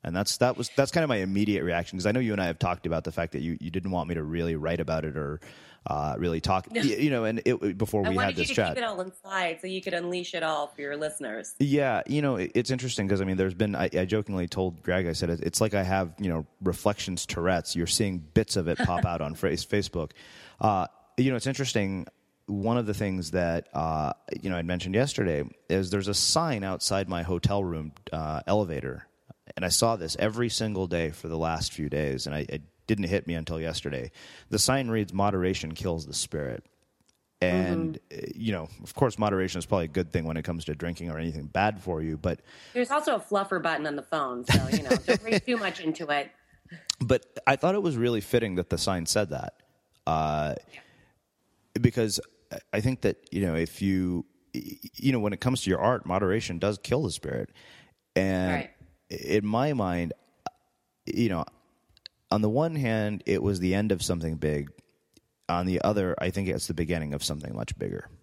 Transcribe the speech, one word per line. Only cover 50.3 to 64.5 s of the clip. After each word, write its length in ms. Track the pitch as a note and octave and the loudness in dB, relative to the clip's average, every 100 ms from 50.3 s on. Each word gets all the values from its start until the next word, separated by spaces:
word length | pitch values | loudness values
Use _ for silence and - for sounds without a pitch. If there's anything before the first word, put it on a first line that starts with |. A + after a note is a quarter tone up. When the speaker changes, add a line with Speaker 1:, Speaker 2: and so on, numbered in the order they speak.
| D2+ D2+ - - | 0 -2 -4 -10
Speaker 2:
Yeah. 60 | - - _ _ _ _ _ _ _ _ - | -20 -20 _ _ _ _ _ _ _ _ 2
Speaker 1:
because 400 | A#2+ B2 A2+ G2 - _ _ - _ | 4 4 2 0 -6 _ _ -14 _
I 80 | G#2 | 0
think 200 | A2+ B2+ | 2 2
that, 160 | G#2 - - | 0 0 -6
you 100 | F#2+ F#2+ | -2 0
know, 80 | D#2+ | 0
if 240 | E2 - | -2 0
you, 440 | G2 F#2+ F2+ F2 - _ _ - | 0 2 2 -2 -6 _ _ -10
y-, 60 | - - A3+ - | -10 -14 -14 -2
you 160 | C3+ | 0
know, 80 | B2 | 2
when 140 | G#2 | 0
it 60 | G2 | 0
comes 220 | B2+ B2+ | 0 0
to 60 | F#2+ | 0
your 100 | F2+ | 2
art, 260 | G#2 B2+ - | 2 2 0
moderation 500 | F#2 G2 F#2 E2+ E2+ | 0 2 0 -2 -2
does 220 | F#2+ G#2 | -2 -2
kill 220 | - C3+ | -2 0
the 80 | A#2+ | 0
spirit. 400 | D2+ C#2+ B1 - - - - - _ _ - | -4 -6 -6 -6 -12 -20 -20 -20 _ _ 2
And 360 | F#2+ F#2 F#2 | 2 2 0
Speaker 2:
Right. 200 | F2+ - _ - _ _ | -2 -4 _ -20 _ _
Speaker 1:
in 360 | E2+ - G2+ G#2 | -10 0 2 2
my 280 | A2+ D3 | 2 2
mind, 400 | C3+ F#2+ F2 E2 - _ _ - _ _ _ _ _ - | 0 0 0 -2 -6 _ _ -14 _ _ _ _ _ -6
you 240 | - A2+ | 0 2
know, 160 | F2 C#2+ _ _ _ _ _ - _ _ | 0 -4 _ _ _ _ _ -20 _ _
on 100 | G#2 | 2
the 80 | G#2+ | 4
one 260 | A#2+ E3 D#3 | 2 0 0
hand, 460 | B2+ A2 G#2 G2+ - | 0 2 0 -2 0
it 160 | G2 | 2
was 160 | G2+ F#2+ | 2 2
the 160 | F2+ F#2+ | 2 2
end 160 | G#2 | 2
of 100 | F#2 | 0
something 340 | - E2+ D#2+ D#2+ | 0 0 -2 0
big. 360 | D2+ | 0